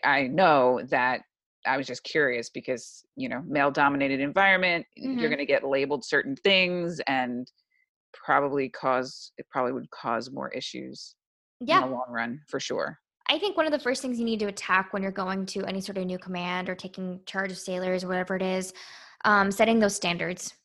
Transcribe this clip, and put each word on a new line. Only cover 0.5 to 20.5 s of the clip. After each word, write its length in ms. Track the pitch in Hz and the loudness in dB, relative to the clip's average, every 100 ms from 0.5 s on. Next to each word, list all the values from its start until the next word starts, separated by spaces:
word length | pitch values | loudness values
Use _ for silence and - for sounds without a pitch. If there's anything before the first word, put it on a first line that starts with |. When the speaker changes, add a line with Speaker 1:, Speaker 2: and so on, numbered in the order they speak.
| 147 127 123 127 | 8 6 4 0
Speaker 1:
that 320 | 135 123 123 - _ _ _ - | 2 2 0 -6 _ _ _ -2
I 100 | 135 | -2
was 120 | 135 | -4
just 160 | 123 | -8
curious 460 | - 160 143 120 117 | -2 2 2 2 -4
because, 540 | 131 120 127 - - - - | -8 -4 -6 -6 -20 -18 -8
you 120 | 127 | -6
know, 160 | 123 135 | -6 -2
male-dominated 720 | 143 143 139 143 143 139 135 | 2 2 4 4 4 0 0
environment, 640 | 143 185 196 185 185 170 - - | 0 4 4 4 2 0 -4 -10
Speaker 2:
Mm-hmm. 220 | - 240 | -6 -2
Speaker 1:
you're 100 | 156 | 0
gonna 140 | 147 139 | 0 2
get 220 | 135 135 | 2 2
labeled 380 | 135 139 143 - | 0 0 -2 0
certain 300 | 147 - 135 | 0 0 0
things 640 | 202 190 180 180 170 160 - | 2 4 4 0 -4 -4 -2
and 440 | 135 123 123 127 _ _ _ _ _ _ | -2 -2 -6 -10 _ _ _ _ _ _
probably 560 | - - 139 143 143 131 | -8 2 2 4 0 -2
cause, 640 | - 131 127 131 - - - | -2 0 0 0 -8 -18 -18
it 100 | - | -8
probably 240 | 139 123 | -2 -2
would 160 | 131 135 | -2 -8
cause 420 | - 131 117 127 | -8 -4 -4 -4
more 180 | 135 131 | -8 -8
issues 640 | 123 - 127 131 - - - _ _ _ - | -8 -10 -10 -12 -14 -18 -20 _ _ _ -8
in 80 | 247 | 2
Speaker 2:
Yeah. 140 | 359 | 2
Speaker 1:
the 60 | 262 | 2
long 180 | 247 254 | -2 -6
run, 300 | 240 233 139 - | -4 -6 -6 -8
for 120 | 139 | -6
sure. 400 | - 131 - 151 _ _ - | -4 -4 -4 -8 _ _ -2
Speaker 2:
I 80 | 302 | 0
think 200 | 403 339 | 0 0
one 80 | 311 | 2
of 80 | |
the 60 | 294 | 0
first 220 | 247 254 | 0 -2
things 160 | 262 240 | -2 -2
you 40 | |
need 160 | 233 220 | -2 0
to 60 | 208 | -2
attack 480 | 196 - 190 190 | -4 2 2 2
when 100 | 202 | -2
you're 80 | 190 | -4
going 340 | 190 185 190 190 | -2 -2 -2 -4
to 180 | 202 190 | -4 -4
any 160 | 190 | -4
sort 160 | 190 196 | -6 -4
of 80 | 185 | -4
new 140 | 180 | -6
command 500 | 185 180 175 180 185 | -6 -6 -4 -4 -4
or 60 | 185 | -8
taking 440 | 185 190 185 180 - | -10 -8 -8 -8 -8
charge 260 | 190 190 | -6 -4
of 60 | 180 | -6
sailors 460 | - 180 185 185 | -6 -4 -2 -2
or 40 | 185 | -2
whatever 280 | 185 180 190 | -2 -2 -2
it 80 | |
is, 280 | 190 185 185 - - - - - - | 0 -2 -4 -10 -18 -20 -20 -2 4
um, 260 | 208 196 | 4 4
setting 280 | 196 220 226 | 4 4 6
those 160 | 208 196 | 4 2
standards 580 | 180 170 165 180 - | -2 -2 -4 -6 -10